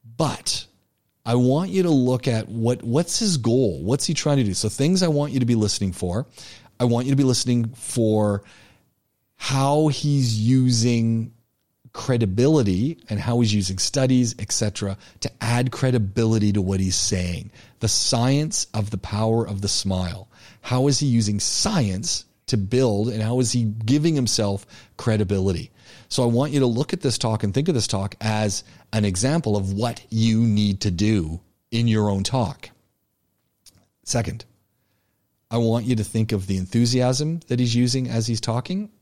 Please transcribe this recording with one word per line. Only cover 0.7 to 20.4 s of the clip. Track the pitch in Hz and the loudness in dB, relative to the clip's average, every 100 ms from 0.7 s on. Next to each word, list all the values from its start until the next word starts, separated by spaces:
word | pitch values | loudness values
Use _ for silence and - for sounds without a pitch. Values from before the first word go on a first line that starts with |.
| _ _ _ _ _ | _ _ _ _ _
I | 113 123 | -2 2
want | 123 143 185 | 2 2 0
you | 190 | 0
to | 175 | 2
look | 143 123 127 131 | 4 2 0 0
at | 110 - | -2 -4
what, | 113 113 127 | -2 -2 -2
what's | 120 127 175 - | -2 -2 0 -2
his | 220 160 | 0 0
goal? | 113 120 120 73 | 2 2 2 0
What's | 87 143 - | -2 -2 -2
he | |
trying | 160 151 143 | -2 0 2
to | |
do? | 107 | 0
So | 90 110 | 0 -4
things | - 143 185 | 0 0 2
I | 175 | 2
want | 147 147 | 0 0
you | 131 | -2
to | 120 | 0
be | |
listening | 117 104 - 98 | 2 0 0 -4
for. | 90 90 95 151 - - - - _ | -4 -4 -4 -6 -14 -20 -20 -20 _
I | |
want | 120 117 127 | 0 2 2
you | |
to | 139 | 2
be | |
listening | 135 120 123 120 113 | 2 2 0 0 -2
for | - - - 113 107 104 101 - - - _ _ _ _ _ _ _ | -8 -6 0 2 2 2 -2 -6 -20 -20 _ _ _ _ _ _ _
how | - 135 139 151 156 | -4 0 2 2 2
he's | 139 147 143 123 107 | 0 0 2 2 0
using | 110 131 127 120 120 117 113 113 113 _ _ _ _ _ - | 2 4 4 2 2 2 2 0 -4 _ _ _ _ _ -20
credibility | - - 123 107 95 135 156 104 90 131 165 - | -10 -2 0 0 2 4 4 2 2 0 -4 -6
and | 104 | -4
how | 113 120 | 0 2
he's | 113 | 2
using | 104 95 95 | 2 -2 -4
studies, | - 139 131 127 120 - | -4 0 2 2 2 -4
et | 104 | -6
cetera, | - 107 - 101 95 - - | -2 -2 -4 -6 -6 -14 -12
to | - - | -12 -6
add | 113 120 127 | -2 0 -2
credibility | - 131 123 101 104 113 110 104 | 0 0 2 0 0 2 4 2
to | 101 | 2
what | 95 95 | 0 0
he's | 95 | 0
saying. | 92 - 95 90 82 104 - - _ | 0 -2 -2 -2 -6 -10 -18 -20 _
The | 113 | -2
science | - - 123 120 139 156 - - | 0 4 4 4 2 0 -4 -4
of | 107 104 | -4 -4
the | 101 | -6
power | - 101 110 113 | -4 0 2 2
of | 113 98 | 0 -2
the | 101 | -2
smile. | - 98 92 90 85 - - | -2 0 -2 -2 -8 -16 -20